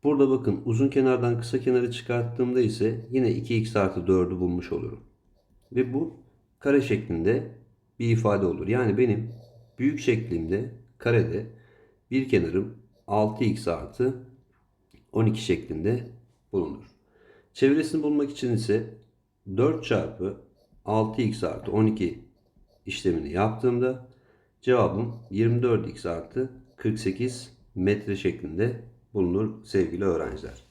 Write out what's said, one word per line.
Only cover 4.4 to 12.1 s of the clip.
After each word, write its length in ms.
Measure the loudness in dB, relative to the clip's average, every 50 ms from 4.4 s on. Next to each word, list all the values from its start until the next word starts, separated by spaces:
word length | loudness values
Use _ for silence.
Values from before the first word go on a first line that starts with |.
bulmuş 320 | 0 0 0 -2 -4 -4 -6
olurum. 320 | -6 -6 -8 -10 -12 -18 -20 _ _ _ _ _ _ _ _ _ _ _ _ -2
Ve 220 | -2 -2 0 -2
bu 260 | -4 -4 -4 -8 -16 -20 _ _ _ _ _ _ _
kare 240 | 0 4 4 4 4
şeklinde 800 | 2 0 -2 -2 -4 -4 0 2 2 2 2 -2 -6 -14 -20 -20 _ _ _ _ _ _ _
bir 120 | 0 2
ifade 360 | 2 4 4 2 2 4 2
olur. 220 | 0 -2 -2 -2 0
Yani 300 | 0 2 2 2 4 4
benim 340 | 4 4 2 0 -2 -8 -12 -16 -20 -20 -20 -20 -20 _ _ -2
büyük 220 | 0 0 0 0
şeklimde 760 | 0 0 0 0 0 -4 -4 -4 -2 -2 -2 -4 -4 -6 -12 -16 -20 _ _ _
karede 480 | 0 2 2 2 2 0 -2 -6 -8 -10 -16 -20 _ _ _ _ _ _ _ _ _ _